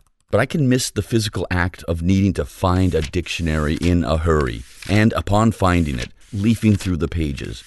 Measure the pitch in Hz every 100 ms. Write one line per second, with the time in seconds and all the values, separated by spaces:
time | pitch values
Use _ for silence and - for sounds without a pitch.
0 | _ _ - 104 131 180 131 127 - -
1 | 98 113 107 95 87 90 87 - - 85
2 | 85 98 98 - 71 - 92 90 92 82
3 | 73 90 - - 82 78 73 80 85 87
4 | 62 85 82 76 65 57 - - - 101
5 | 110 78 - 104 113 - 92 87 76 64
6 | - - - 101 107 113 107 101 92 82
7 | 82 85 78 65 50 -